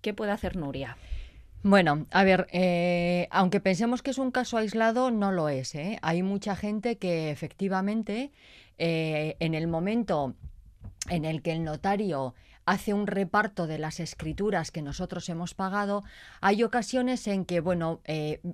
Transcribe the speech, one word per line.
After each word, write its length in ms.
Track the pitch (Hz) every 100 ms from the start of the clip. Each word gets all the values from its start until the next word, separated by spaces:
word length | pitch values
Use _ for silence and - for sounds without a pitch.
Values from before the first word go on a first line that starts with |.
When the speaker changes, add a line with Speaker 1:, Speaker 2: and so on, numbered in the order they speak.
Speaker 1:
¿Qué 120 | -
puede 180 | 202 214
hacer 260 | 208 185 180
Nuria? 400 | 143 135 131 120 - - - - - -
Speaker 2:
Bueno, 420 | 202 196 170 147 147
a 120 | 180
ver, 240 | 196 185 180
eh, 760 | 175 185 175 175 175 175 175 175
aunque 280 | 180 185 196
pensemos 440 | 196 180 233 240
que 80 | -
es 80 | 262
un 100 | 262
caso 280 | 254 240 233
aislado, 520 | 220 220 226 226 254
no 220 | 226 202
lo 180 | 185 151
es, 240 | 135 131
¿eh? 240 | 151 170 220
Hay 180 | 160 170
mucha 340 | 190 202 208 185
gente 440 | 208 214 233 233
que 320 | 185 165 156
efectivamente, 1000 | 143 156 - 190 190 196 220 214 208 277 _ - - - -
eh, 600 | 165 165 160 151 156 -
en 160 | 160 160
el 120 | 165
momento 680 | 165 185 226 214 165 139 - - - - - - - -
en 160 | 175 156
el 160 | 160
que 120 | 165
el 100 | 165
notario 720 | 160 151 196 196 208 143 131 - - - -
hace 280 | 190 -
un 140 | 202 208
reparto 580 | 196 190 - 214 208 165
de 140 | 156
las 220 | 156 -
escrituras 680 | 160 - 156 151 208 196 156
que 100 | 170
nosotros 480 | 143 139 180 175 -
hemos 240 | 165 175
pagado, 500 | - 190 202 202 202 202 - - -
hay 220 | 190 208
ocasiones 600 | 233 247 220 254 247 247 -
en 180 | 196 175
que, 160 | 175
bueno, 400 | 165 175 165 165
eh, 380 | - 156 151 151 175